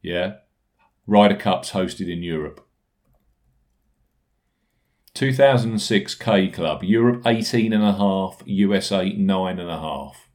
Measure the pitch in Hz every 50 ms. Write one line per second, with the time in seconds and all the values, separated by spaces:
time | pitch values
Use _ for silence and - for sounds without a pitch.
0 | - - 87 87 90 98 - - _ _ _ _ _ _ _ _ _ _ _ _
1 | _ 104 104 104 104 101 101 - - 104 92 - - - - 98 92 87 - -
2 | 95 85 85 85 85 85 82 78 76 - - - _ _ _ _ _ _ _ _
3 | _ _ _ _ _ _ _ _ _ _ _ _ _ _ _ _ _ _ _ _
4 | _ _ _ _ _ _ _ _ _ _ _ _ _ _ _ _ _ _ _ _
5 | _ _ _ - 135 135 131 131 139 139 135 120 113 113 113 107 - - 113 98
6 | 98 - - - - 117 107 98 95 90 - - 82 78 76 76 - 90 107 117
7 | 117 123 120 120 - 117 117 113 113 - - 117 110 110 110 107 107 104 101 98
8 | 101 101 95 95 95 92 - - - - 101 95 104 98 101 95 98 - - -
9 | 185 196 - - 98 95 95 92 92 - 90 90 87 87 82 80 80 78 71 67
10 | - - - - _ _